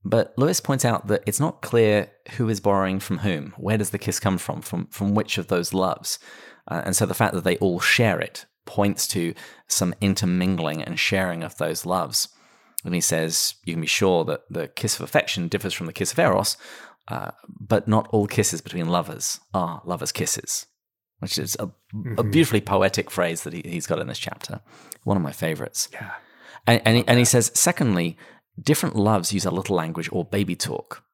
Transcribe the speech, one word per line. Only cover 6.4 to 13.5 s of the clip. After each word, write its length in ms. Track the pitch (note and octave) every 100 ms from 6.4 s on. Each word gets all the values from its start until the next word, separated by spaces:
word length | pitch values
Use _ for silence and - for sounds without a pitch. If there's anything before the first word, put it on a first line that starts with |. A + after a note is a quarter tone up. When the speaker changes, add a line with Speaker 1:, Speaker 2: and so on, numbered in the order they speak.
| - - -
Speaker 1:
Uh, 140 | E2
and 100 | -
so 120 | F#2 G2
the 80 |
fact 180 | F2+ A2
that 120 | F#2
they 120 | F2+ F2
all 240 | G2 F2
share 400 | - - A2 E2
it 240 | E2 - - _ -
points 400 | - G2+ F#2+ -
to 280 | G2+ E2+ - - - _
some 260 | - F2+ -
intermingling 800 | G2+ F#2 F#2 F2+ F#2 F2+ D#2+ D#2
and 160 | - -
sharing 440 | - F#2+ F#2 E2+
of 120 | D#2 -
those 260 | D#2 D#2+
loves. 440 | F2 F2+ D2 - - _ _ _ _ -
And 120 | -
he 60 | F2
says, 520 | E2+ E2 D#2+ D#2+ -